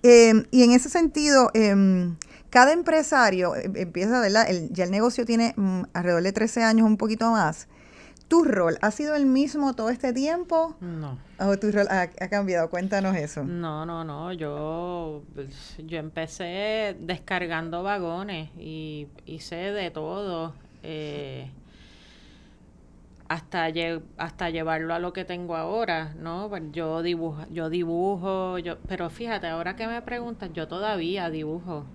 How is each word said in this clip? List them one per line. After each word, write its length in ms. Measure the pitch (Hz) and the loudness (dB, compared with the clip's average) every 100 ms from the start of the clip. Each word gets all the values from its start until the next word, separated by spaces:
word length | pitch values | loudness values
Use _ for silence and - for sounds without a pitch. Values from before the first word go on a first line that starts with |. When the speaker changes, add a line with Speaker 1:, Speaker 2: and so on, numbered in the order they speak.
Speaker 1:
Em, 440 | 240 240 233 220 - | 12 12 12 8 6
y 120 | 254 | 8
en 80 | 240 | 8
ese 180 | 247 285 | 8 4
sentido, 600 | 349 330 311 294 277 240 | 2 2 2 4 6 6
em, 600 | 220 214 202 190 185 175 165 - - - | 4 4 6 4 4 0 -6 -12 -20 4
cada 220 | 247 269 | 8 8
empresario, 840 | 330 339 320 - 277 226 185 175 - | 6 2 2 2 4 4 4 0 -2
em, 200 | - 190 | -4 -6
empieza, 460 | 180 175 202 247 | -6 -2 0 2
¿verdad? 280 | 208 214 226 | 4 4 2
El, 220 | 185 160 | 0 -2
ya 140 | 180 180 | -2 0
el 60 | |
negocio 340 | 196 240 240 233 | 2 0 0 0
tiene, 280 | 226 233 - | 2 2 0
mm, 260 | 190 185 - | 0 0 -4
alrededor 300 | 175 175 170 | -2 0 2
de 80 | 185 | 0
trece 320 | 196 220 233 | 0 -2 2
años, 240 | 226 220 220 | 4 6 6
un 80 | 214 | 4
poquito 320 | 214 220 226 | 0 0 0
más. 360 | 220 160 156 - - - - - - - | 2 0 -2 -14 -20 -20 -20 -20 -20 2
¿Tu 140 | 330 | 4
rol 340 | 302 202 170 160 | 6 4 2 2
ha 100 | 214 | -2
sido 240 | 214 294 302 | 0 -2 2
el 100 | 269 | 4
mismo 500 | 262 285 294 277 254 | 4 2 0 -2 -2
todo 140 | 226 | -4
este 240 | 247 262 | -2 -2
tiempo? 600 | 240 285 339 349 330 330 311 | -2 -2 -2 0 0 0 -6
Speaker 2:
No. 380 | 175 165 147 131 - - | -10 -8 -10 -12 -16 -4
Speaker 1:
¿O 180 | 196 196 | 0 0
tu 140 | 208 | 0
rol 160 | 208 202 | 0 2
ha, 140 | 190 | 0
ha 240 | 175 - 185 | -2 -6 -4
cambiado? 400 | 202 196 170 165 | -2 0 0 0
Cuéntanos 460 | 180 190 202 190 185 | -2 -2 0 0 -2
eso. 260 | 151 151 | -2 -6
Speaker 2:
No, 420 | 139 175 165 151 165 | -6 -6 -6 -6 -8
no, 180 | 165 160 | -8 -8
no. 260 | 147 170 | -10 -10
Yo, 920 | 180 151 147 156 165 175 175 165 151 147 | -8 -8 -6 -6 -6 -6 -8 -8 -12 -14
pues, 420 | 143 139 - - - 160 | -14 -14 -16 -18 -16 -10
yo 120 | 165 | -10
empecé 1000 | 156 160 160 - 175 185 208 220 214 185 | -8 -8 -10 -8 -10 -6 -4 -2 -4 -6
descargando 800 | 165 180 - 180 175 165 165 170 | -8 -10 -6 -4 -4 -4 -6 -6
vagones 680 | 190 202 175 170 208 170 151 170 | -4 -4 -4 -6 -8 -10 -12 -14
y 500 | 156 156 156 151 143 - - | -14 -12 -10 -12 -14 -18 -16
hice 300 | 160 - 170 | -16 -12 -8
de 340 | 190 202 175 | -6 -6 -6
todo, 600 | 165 156 190 202 165 165 - - - | -8 -8 -8 -6 -6 -8 -12 -20 -18
eh, 680 | - 156 151 147 139 131 135 135 - - - - - - - - - - - - - - - - - | -12 -10 -8 -10 -10 -12 -14 -18 -20 -20 -20 -20 -20 -20 -20 -20 -20 -20 -20 -20 -20 -20 -20 -20 -10
hasta 420 | 160 - 180 165 | -10 -6 -4 -2
lle-, 320 | 165 165 165 165 - | -2 -4 -6 -10 -10
hasta 320 | 165 - 175 | -10 -6 -6
llevarlo 420 | 165 160 160 165 | -4 -2 -4 -2
a 60 | 170 | -4
lo 120 | 175 | -4
que 100 | 180 180 | -8 -10
tengo 300 | 175 175 165 | -10 -8 -6
ahora, 580 | 165 220 226 165 156 151 | -4 -4 -2 -4 -6 -10
¿no? 300 | 160 175 208 | -10 -8 -8
Pues 140 | 196 156 | -10 -10
yo 300 | 156 160 160 | -6 -4 -4
dibuja-, 460 | 170 170 165 147 - | -4 -4 -6 -8 -10
yo 180 | 165 160 | -8 -4
dibujo, 880 | 175 165 170 190 196 190 190 185 180 | -4 -2 -2 -2 -2 -4 -4 -4 -6
yo, 180 | 170 - - | -8 -10 -10
pero 220 | 185 170 | -8 -8
fíjate, 380 | - 233 214 170 | -8 -8 -6 -6
ahora 280 | 165 170 190 | -6 -8 -8
que 120 | 226 | -8
me 140 | 233 | -8
preguntas, 460 | 240 240 240 226 180 | -8 -10 -10 -10 -10
yo 140 | 165 156 | -10 -8
todavía 640 | 175 214 196 165 196 170 | -6 -4 -4 -4 -4 -4
dibujo 540 | 160 151 170 175 151 131 | -6 -6 -8 -8 -10 -12